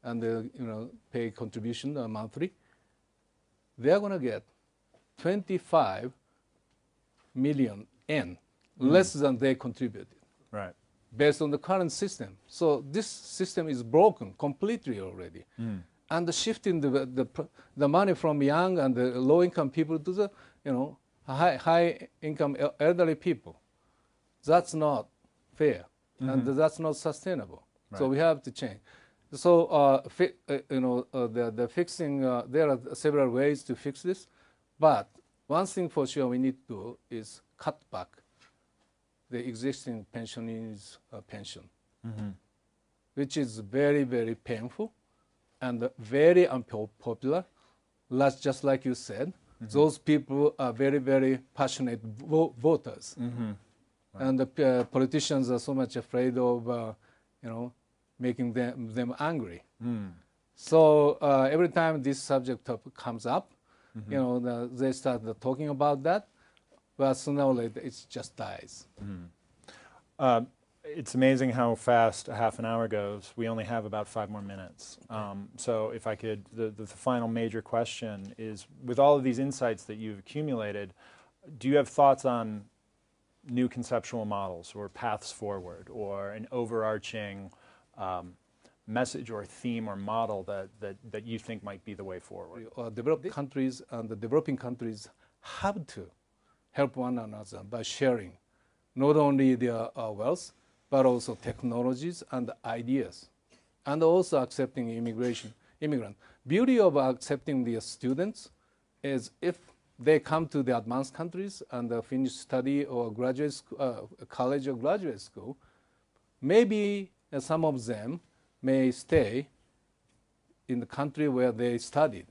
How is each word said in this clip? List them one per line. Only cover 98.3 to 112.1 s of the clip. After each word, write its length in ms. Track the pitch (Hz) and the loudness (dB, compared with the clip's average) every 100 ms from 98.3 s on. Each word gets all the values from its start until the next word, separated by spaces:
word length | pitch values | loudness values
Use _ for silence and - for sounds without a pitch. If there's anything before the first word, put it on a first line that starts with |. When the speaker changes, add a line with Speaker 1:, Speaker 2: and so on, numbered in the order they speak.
| - _ _ _ _ _ | -16 _ _ _ _ _
Speaker 1:
not 220 | - 139 151 | 2 6 6
only 400 | 143 139 131 123 | 6 6 6 6
their, 320 | 123 113 113 - | 2 0 -4 -6
uh, 140 | 113 | -8
wealth, 400 | 101 117 180 - _ _ _ _ | -2 -2 -2 -6 _ _ _ _
but 160 | 135 131 | 4 4
also 300 | 123 - 110 | 4 -2 -8
technologies 800 | - - 127 117 123 127 165 175 - | -8 -6 -4 -2 -2 -2 -6 -10 -8
and 200 | 131 117 - 120 | -6 -6 -8 -8
ideas, 640 | 117 117 135 110 - - _ _ _ _ _ - | -8 -2 -2 -2 -10 -20 _ _ _ _ _ -4
and 180 | 151 | 2
also 380 | 160 180 180 147 | 6 6 4 0
accepting 480 | 123 - 131 - 117 | 0 -2 -4 -2 -6
immigration, 640 | 113 117 110 123 113 107 - _ _ | -4 -4 -2 -2 -2 -8 -18 _ _
immigrant. 340 | 151 143 104 104 - _ 127 | -4 -4 -4 -14 -20 _ 0
Beauty 320 | 175 254 247 | 2 6 6
of 180 | 196 143 | 6 4
accepting 640 | 131 127 - 139 - 135 | 2 -2 -4 -6 -2 -2
the 160 | 120 113 | 0 -4
students 680 | - - 123 135 196 - - _ _ _ _ _ | -6 -6 -4 -2 -4 -6 -20 _ _ _ _ _
is 300 | 139 135 113 _ | -4 -4 -6 _
if 160 | 175 175 _ _ _ - | -4 -4 _ _ _ -2
they 220 | 123 156 | 4 4
come 260 | - 160 160 | 4 -2 0
to 140 | 147 | 0
the 160 | 127 120 | 2 0
advanced 360 | 110 123 135 | 0 -4 -4
countries 500 | - 170 180 196 - - | -6 -8 -6 -10 -10 -10
and, 200 | 123 120 | -6 -4
uh, 100 | 117 | -4
finish 320 | - | -2